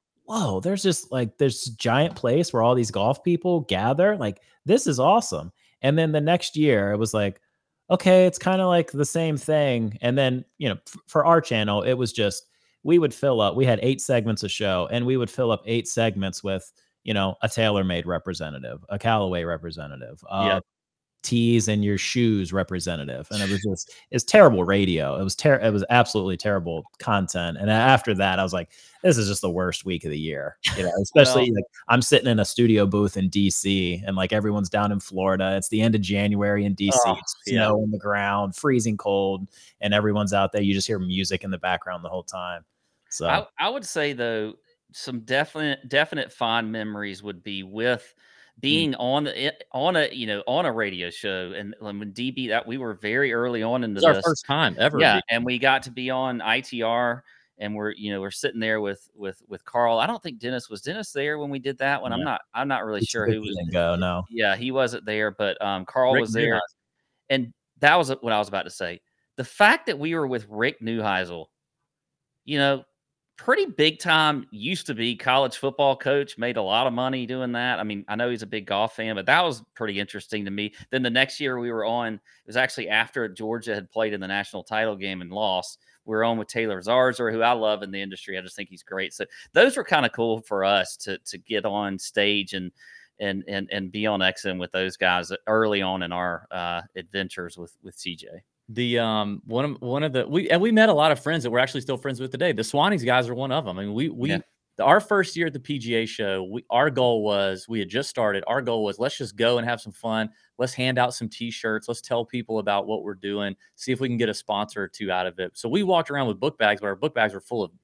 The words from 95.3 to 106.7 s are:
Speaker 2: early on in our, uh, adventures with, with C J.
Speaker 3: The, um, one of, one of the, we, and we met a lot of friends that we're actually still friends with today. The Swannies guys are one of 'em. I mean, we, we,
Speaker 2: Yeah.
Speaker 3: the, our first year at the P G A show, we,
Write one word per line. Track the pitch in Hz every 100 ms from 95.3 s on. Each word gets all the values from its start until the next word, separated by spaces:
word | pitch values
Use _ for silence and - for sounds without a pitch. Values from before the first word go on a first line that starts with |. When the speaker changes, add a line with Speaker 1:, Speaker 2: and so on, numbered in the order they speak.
| 92 -
Speaker 2:
early | 110 110 104
on | 95 95
in | 87
our, | 90 90 85 -
uh, | 90 87 85 85
adventures | 95 85 98 95 - 87 87
with, | 85 _
with | 95 -
C | 95
J. | 85 98 87 _ _ -
Speaker 3:
The, | 113 123 120
um, | 113 110 104 101
one | - 117 147
of, | 139
one | 123 139
of | 151
the, | 131 -
we, | 160 165
and | 170
we | 214
met | 220 220
a |
lot | 156 156
of | 143
friends | - 165
that | 123
we're | 117
actually | 127 135
still | - 127
friends | 143 120
with | 131
today. | 131 175
The | 123
Swannies | - 143 170 202
guys | 120 127 120
are |
one | 120 135
of | 131 120
'em. | 90
I |
mean, | 101
we, | 104 156
we, | - 131
Speaker 2:
Yeah. | 175 - _ _ -
Speaker 3:
the, |
our | 131 180
first | 208 208 185 -
year | 165
at |
the | 139
P | 127 143
G | 117 117
A | 113
show, | - 104 95
we, | 92 110 -